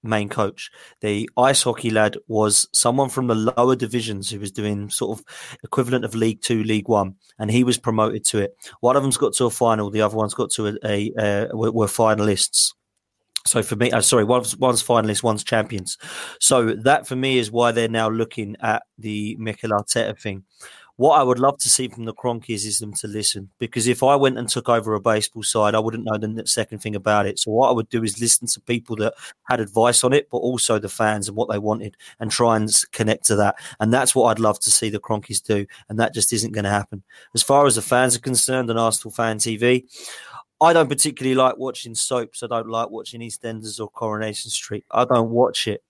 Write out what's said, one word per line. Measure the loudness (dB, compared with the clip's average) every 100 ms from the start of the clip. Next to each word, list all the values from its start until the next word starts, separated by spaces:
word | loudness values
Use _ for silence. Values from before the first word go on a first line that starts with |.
| 0
main | -2 -2
coach. | -2 -4 -4 -18 -18 -20 _
The | -4 -4 -4 2
ice | 4 4
hockey | 0 -2 0
lad | 2 2 0 _
was | 0 2 2 0
someone | 0 2 2 0
from | 0 0
the | 0 0 2
lower | 2 2
divisions | 0 -4 -4 -6 -8
who | -8
was | -10
doing | -6 -4 -4 -6
sort | -6 -4 -6
of | -12 -20 -18 -16
equivalent | -6 -2 0 0
of | -2
League | 0 0 0
Two, | -2 -2 0
League | -2 2
One, | 0 0 -6 _ _
and | 0
he | 2
was | 2 0
promoted | 0 0 0 0 -2
to | -2
it. | -2 -6 -20 -2
One | 2 2
of |
them's | 2 0
got | 0 2
to | 0
a |
final, | 2 2 2 0
the | 0
other | 0 0
one's | -4
got | -4 -4
to | -2 -4
a, | -4
a, | -4 -4 -4 -2
uh, | 0 0 -2 -2
were, | -2
were | 0 0
finalists. | 2 2 4 2 0 0 0 0 -2 _ _ _ _ _ -6 -2
So | 0
for | 0 0
me, | 0
uh, | 2
sorry, | 4 4 4
one's, | 2 0 0
one's | 2 2
finalists, | 2 2 2 0
one's | 0 -2 0
champions. | -2 -2 -6 -8 -12 -12 -14 -14 -2
So | 2 4 2
that | 0 2 2 0
for | -4
me | 0 0
is | 0
why | 2 2
they're | 2 0
now | 0 0
looking | 0 -4 -4 -10 -6
at | -2 -2 -4 _
the | -8 -6 -6 -6
Mikel | -8 -8 -2
Arteta | -2 0 -2 -2 -4
thing. | -10 -10 -14 _ -20 -20 -20 0
What | 4 4
I |
would | 4 4
love | 2 2
to | 0
see | 0 0
from | -8 -12
the |
Kroenkes | -6 -4 -4 -6 -6 -4
is | -6
them | -6
to | -10 -8
listen, | -4 -4 -4 -10 _
because | -6 -2 0
if | 2
I | 4 6
went | 4 2
and | -4
took | -4 0
over | 0 2
a | -2
baseball | 0 0 -2 -6
side, | -4 0 2
I | 2
wouldn't | 0 -4
know | -4 -4
the | -4
n-, | -6 -4
second | -2 -4 -6
thing | -8 -4
about | 2 2 2
it. | -2
So | -2
what | 2 4
I |
would | 2 0
do | -2
is | -2 -2
listen | 2 2 0
to | -8
people | -4 -6 -4 -2
that | -2 -4 -20 -20 -2
had | -2
advice | 0 2 4 4
on | 4
it, | 2 0
but | -4
also | -2 -2 0 0
the | -2
fans | 0 0 0 -4
and | -4
what | -4
they | -2
wanted, | -2 -4 -6 _ -20 -10
and | -6
try | 2 4 4
and | 2
s-, | 0 -2
connect | -2 0 2 2
to | 4
that. | 2 0 -10 -2
And | 2
that's | 2 4
what | 4 4
I'd | 4
love | 2 2
to | 0
see | 0 0
the | -6
Kroenkes | -4 -6 -4 -6
do, | 0 -2 -2 -12 _
and | -2
that | -2
just | 0 -2
isn't | 0 -2
gonna | -2 0
happen. | 0 -2 -12 _ -20 -6
As | -4
far | 4 6 6
as |
the | 4
fans | 2 2 4 0
are |
concerned | 0 0 0 -2 -2
on | 0
Arsenal | 0 0 -6 -4
Fan | -2 -2
T | -4 0
V, | 2 2 0 -18 -16 -16 -18 -20 -20 _
I | 4
don't | 6 2
particularly | 2 -2 0 0
like | 2 2 0
watching | -8 -8 -10 -6
soaps. | -2 -2 -4 -10
I | -6
don't | -6 -4
like | -4 -4
watching | -8 -12 -14
EastEnders | -12 -10 -10 -10 -10 -10
or | -10
Coronation | -6 -6 -4 -6 -6 -8
Street. | -8 -8 -10 _
I | -2 2
don't | 2 2
watch | 2 2 2 -4
it. | -4 _